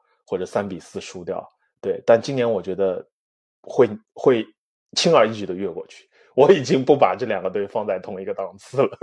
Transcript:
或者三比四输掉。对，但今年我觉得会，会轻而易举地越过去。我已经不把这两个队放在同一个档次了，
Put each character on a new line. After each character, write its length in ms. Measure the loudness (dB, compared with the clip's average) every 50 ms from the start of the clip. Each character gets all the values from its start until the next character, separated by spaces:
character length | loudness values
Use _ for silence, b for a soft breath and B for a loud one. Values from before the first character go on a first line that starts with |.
| _ _ _ _ _
或 120 | -8 -8 -6
者 80 | -6
三 220 | -4 -4 -4 -4 -4
比 120 | -8 -12
四 200 | -14 -14 -14 -14
输 240 | -14 -14 -16 -16 -10
掉。 260 | -10 -10 -10 -10 -14 _ _ _ _ _ _
对， 240 | -6 -6 -6 -4 4
但 160 | 4 4 4
今 140 | 4 -2 -4
年 140 | -2 0 0
我 120 | -2 -2
觉 140 | -4 -6 -4
得 320 | -2 -2 -2 -2 -4 -8 _ _ _ _ _ _ _ _ _ _ _
会， 280 | -20 -8 2 2 2 2 2 -6 _ _ _
会 320 | -2 0 2 2 2 0 -6 _ _ _ _ _ _ _ _ -6
轻 180 | -2 0 4 6
而 120 | 6 4 4
易 60 | 0
举 120 | -6 -8
地 100 | -8 -8
越 140 | -6 -6 -8
过 160 | -8 -8 -12 -14
去。 200 | -18 -20 _ _ b b b b b
我 160 | 4 6 6
已 100 | 6 4 4
经 200 | 0 0 0 4
不 120 | 2 4
把 200 | 4 4 2 2
这 100 | 0 -4
两 160 | -4 -4 -2
个 80 | -4 -4
队 180 | -4 -4 -6 -4
放 180 | -6 -6 -4 -4
在 120 | -4 -6
同 220 | -6 -10 -12 -10
一 40 | -8
个 80 | -8 -8
档 220 | -8 -8 -10 -10 -16
次 240 | -20 -10 -2 0
了， 160 | 0 0 2 2